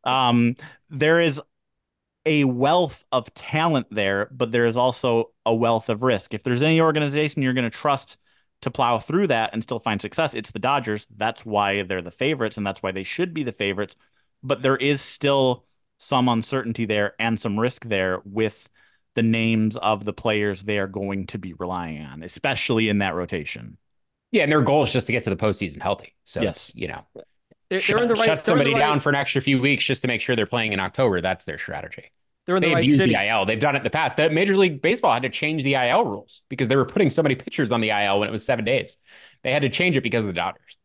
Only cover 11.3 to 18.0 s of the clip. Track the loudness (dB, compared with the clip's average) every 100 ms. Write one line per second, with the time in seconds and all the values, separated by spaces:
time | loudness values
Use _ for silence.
11.3 | -4 -4 0 0 0 -2 -6 -6 -4 -2
12.3 | 0 -4 -4 -6 -4 -6 -6 -8 -6 -4
13.3 | -4 -8 -4 -4 -2 -6 -10 _ _ _
14.3 | _ -6 -2 0 2 0 -2 -4 -4 2
15.3 | 4 4 0 _ _ _ _ -2 2 2
16.3 | 0 -2 -4 -4 -4 -2 0 0 -2 -2
17.3 | -2 -2 -2 -2 -4 -4 -2